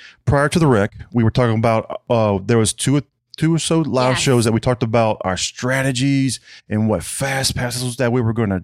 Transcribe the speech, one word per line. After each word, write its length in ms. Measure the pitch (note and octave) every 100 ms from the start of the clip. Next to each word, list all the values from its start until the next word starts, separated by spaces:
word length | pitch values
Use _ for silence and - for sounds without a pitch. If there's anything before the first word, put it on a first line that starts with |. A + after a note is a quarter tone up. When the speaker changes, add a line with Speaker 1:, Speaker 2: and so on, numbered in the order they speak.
| - -
Speaker 1:
prior 240 | - C#3+ D3
to 100 | F#3
the 80 | D#3+
wreck, 240 | A#2 G2+ - -
we 120 | A#2+
were 80 | A2+
talking 260 | - A#2+ A2
about, 420 | A2+ A2+ - - -
uh, 300 | A#2 G#2+ G2 G2
there 120 | A#2
was 140 | A2
two, 300 | - - C#3+ - _ _ -
two 160 | D#3
or 60 | E3
so 220 | - E3
live 320 | D3+ B2+ B2+
Speaker 2:
Yes. 80 | B2+
Speaker 1:
shows 220 | - B2
that 80 | A2+
we 80 | A2
talked 240 | B2+ B2
about 320 | A#2+ A#2 A2 -
our 140 | F#2 F2+
strategies 1040 | - - B2+ C3 C3+ B2 C3+ C#3 C3+ A#2 - - -
and 200 | G#2+ A2
what 140 | G2
fast 540 | - - C#3 C3+ C3 -
passes 400 | B2 A#2 B2 A#2+
that 160 | B2
we 80 | B2
were 120 | A2+
gonna 280 | A2+ A2 F#2+